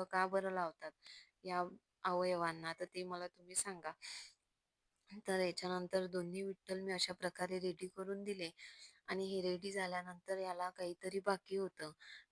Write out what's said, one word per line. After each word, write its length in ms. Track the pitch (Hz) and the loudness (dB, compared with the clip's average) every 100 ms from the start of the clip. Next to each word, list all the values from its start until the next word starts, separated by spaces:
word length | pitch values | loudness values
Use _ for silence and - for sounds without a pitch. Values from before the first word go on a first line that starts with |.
| 185 | 2
का 140 | 185 185 | 4 6
बरं 260 | 190 190 | 4 4
लावतात 380 | 185 165 - 156 - - - - _ | 2 0 -2 -10 -10 -18 -20 -20 _
या 200 | 185 180 180 185 _ _ 185 | -2 2 0 -2 _ _ 2
अवयवांना, 680 | 180 180 175 170 165 165 | 4 4 4 2 0 -4
तर 120 | 165 180 | -4 -4
ते 160 | 180 180 | -4 -4
मला 220 | 180 180 | -4 -6
तुम्ही 260 | - 175 180 | -10 -6 -2
सांगा. 340 | 202 180 160 - - - - - _ _ _ _ _ _ - 208 - | 0 -2 -6 -6 -10 -10 -12 -18 _ _ _ _ _ _ -16 -8 0
तर 120 | 190 | 2
याच्यानंतर 640 | 180 175 185 180 180 190 185 | 2 0 -2 -2 2 2 2
दोन्ही 320 | 180 175 190 | -2 -2 -2
विठ्ठल 360 | 196 190 - 190 | -4 -4 -4 -2
मी 100 | 190 | 0
अशा 200 | 180 - 180 | 0 0 0
प्रकारे 420 | 180 - 180 185 | -2 0 -2 0
रेडी 280 | 180 165 185 | 0 -2 -6
करून 340 | - 190 196 | -6 -4 -4
दिले 260 | 202 196 170 - - - - - - | -4 -4 -4 -8 -16 -16 -20 -14 -4
आणि 180 | 190 190 | -2 0
हे 140 | 190 | 2
रेडी 300 | 180 180 196 | 2 0 0
झाल्यानंतर 680 | 196 185 180 180 180 - 190 | 0 0 0 -4 -6 -2 0
याला 300 | 185 175 180 | 0 0 -2
काहीतरी 480 | - 180 175 190 196 | -2 -4 -2 -2 0
बाकी 340 | 196 190 - 190 | 4 2 2 0
होतं, 340 | 190 - 151 - - - - | 0 -4 -8 -10 -16 -18 -8